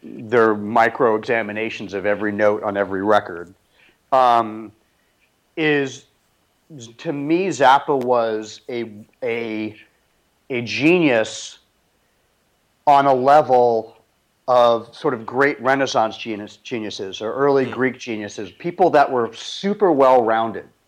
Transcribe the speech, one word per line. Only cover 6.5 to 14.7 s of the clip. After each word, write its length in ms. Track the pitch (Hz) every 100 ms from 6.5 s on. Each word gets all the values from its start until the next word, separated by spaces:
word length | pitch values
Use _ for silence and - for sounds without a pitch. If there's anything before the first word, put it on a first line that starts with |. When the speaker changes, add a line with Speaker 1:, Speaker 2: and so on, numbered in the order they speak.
| _ _ 151 117 117
Speaker 1:
to 140 | 165
me, 360 | 143 143 170 190
Zappa 520 | 131 131 139 - 139
was 600 | 123 123 113 110 107 - -
a, 200 | 120 113 104 110 _
a, 540 | 123 117 117 110 107 107 _ _ _ _ _ _ _
a 120 | 123
genius 960 | 117 131 143 180 156 117 110 - - - _ _ _ _ _ _ _ _ _ _ _ _ -
on 200 | 139 139
a 80 |
level 840 | 127 131 147 143 127 120 113 110 - _ _ _ _ -
of 480 | 123 120